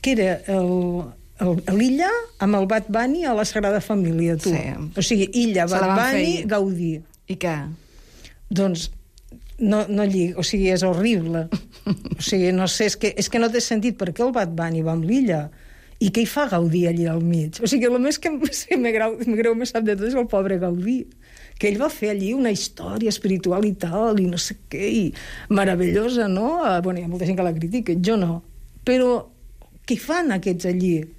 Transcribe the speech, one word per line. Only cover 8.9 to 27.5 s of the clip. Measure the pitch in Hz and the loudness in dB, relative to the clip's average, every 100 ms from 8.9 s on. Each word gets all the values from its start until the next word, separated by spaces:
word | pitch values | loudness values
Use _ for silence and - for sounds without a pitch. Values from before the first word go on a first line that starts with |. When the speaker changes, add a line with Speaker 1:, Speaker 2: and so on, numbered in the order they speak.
| - - - - - - - | -10 -20 -20 -20 -20 -18 -2
Speaker 1:
no, | 220 214 | 2 2
no | 196 208 202 | 2 0 2
lli-, | 190 175 | 2 0
o | 180 | 0
sigui, | 175 196 190 | -2 0 2
és | 185 185 | 2 2
horrible. | 170 220 214 165 165 165 | 2 2 2 0 -4 -2
Speaker 2:
<laughs> | - - - | -6 -8 -10
Speaker 1:
O | - 185 - - | -4 -4 -4 -6
sigui, | - 190 180 | -2 2 2
no | 185 185 | 2 0
sé, | - 214 | 0 0
és | |
que, | - 208 | 0 -2
és | - 196 | -2 -2
que | 233 | 0
no | 233 | 2
té | 240 | 0
sentit | - 220 233 - | 0 0 0 -2
per | 180 | -6
què | 160 | 0
el | 247 | 0
Bad | 247 180 | 0 -2
Bunny | 165 165 165 160 | -2 -2 -2 0
va | |
amb | 165 | 0
l'Illa | 160 254 247 160 147 - - - - - | 0 2 2 0 -4 -14 -20 -20 -20 -2
i | 196 | 0
què | 226 | 2
hi | 233 | 0
fa | 294 277 | 0 0
Gaudí | 180 170 170 175 | 2 2 2 2
allí | 170 165 | 2 0
al | 165 | 0
mig. | 170 170 156 - | 2 0 -2 -2
O | 226 | 0
sigui, | 254 240 | 2 2
el | 247 | 2
més | 262 302 | 2 0
que | 339 | -4
em, | 294 294 | -2 -2
<laughs> | |
sí, | - - 269 | -4 -2 0
me | 240 | 2
grau, | 220 220 226 | 2 0 -2
me | 240 | 0
greu | 214 233 226 | 2 2 2
me | 240 | -2
sap | 233 | -2
de | 220 202 | 0 0
tot | 220 | 0
és | |
el | 262 240 | 0 0
pobre | 202 196 190 | 0 0 0
Gaudí, | 180 175 190 254 - - - - - | 0 -2 0 -2 -4 -16 -20 -20 -20
que | - 208 | -2 -2
ell | 202 | 0
va | 294 | -2
fer | - 214 | -2 -2
allí | 208 196 | -2 -2
una | 262 247 | 0 0
història | 202 - - 175 214 220 | 0 -4 -10 -8 -2 -2
espiritual | 202 196 185 180 180 214 | 0 0 0 0 2 0
i | |
tal, | 196 170 185 226 214 | 0 -4 0 2 2
i | 180 | 2
no | 175 | -2
sé | - - | -6 -10
què, | - 139 202 | -12 -6 -2
i | 226 175 - - - - | 0 0 -4 -14 -16 0
meravellosa, | 202 190 175 180 185 226 247 208 | 2 4 2 2 2 2 0 0
no? | 185 233 339 | 0 0 0
Ah, | 285 175 | 2 0
bueno, | 185 180 | 0 -4
hi | 170 | -6
ha | |
molta | 180 180 | -4 -2
gent | 185 | 0
que | |
la | 180 | 0